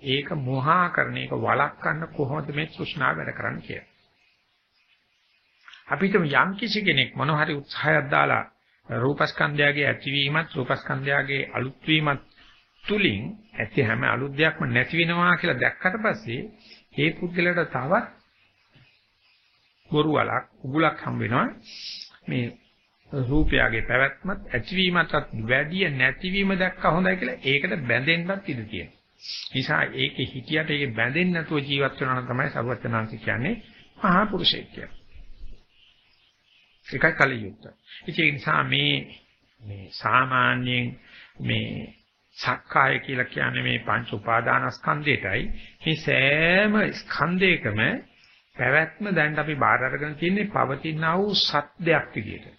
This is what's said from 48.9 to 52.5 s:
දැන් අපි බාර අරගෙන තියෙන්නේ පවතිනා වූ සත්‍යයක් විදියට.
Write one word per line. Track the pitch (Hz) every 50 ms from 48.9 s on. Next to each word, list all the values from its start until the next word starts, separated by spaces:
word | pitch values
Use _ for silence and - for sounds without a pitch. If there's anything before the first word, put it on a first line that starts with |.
| - - 214 208
දැන් | 190 165 151 151 156 151
අපි | 151 151 156
බාර | 135 120 110 110 120 120
අරගෙන | 131 135 139 143 151 151
තියෙන්නේ | 143 170 175 190 202 208 202
පවතිනා | - 135 123 123 135 143 - 160 156 151 160 160 165 180
වූ | 196 208 196
සත්‍යයක් | - - - - 147 - - _ _ 175 160 160 147 - -
විදියට. | - - 104 95 - - - -